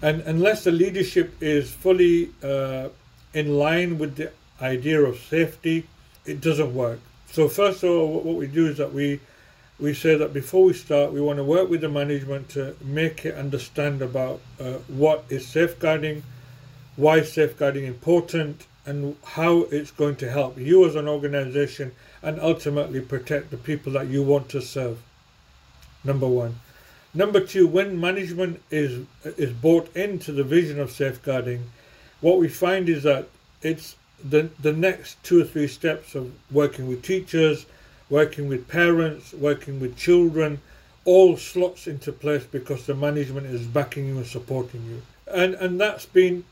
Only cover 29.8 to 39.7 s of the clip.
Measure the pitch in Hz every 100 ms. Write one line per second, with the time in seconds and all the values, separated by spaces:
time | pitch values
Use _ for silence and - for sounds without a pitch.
29.8 | 165 - 202 185 - 143 131 160 165 143
30.8 | 135 - 135 123 - 131 120 120 120 -
31.8 | _ _ - _ 160 185 165 - 180 190
32.8 | 175 160 143 135 117 _ _ _ 160 160
33.8 | - - _ _ 143 151 160 - 151 156
34.8 | 185 190 - - - 175 156 160 147 -
35.8 | 165 151 - 143 127 123 _ 135 143 143
36.8 | 127 123 - 185 185 165 156 147 - -
37.8 | - _ _ 143 151 151 143 131 - 170
38.8 | 170 165 160 151 - - 143 143 -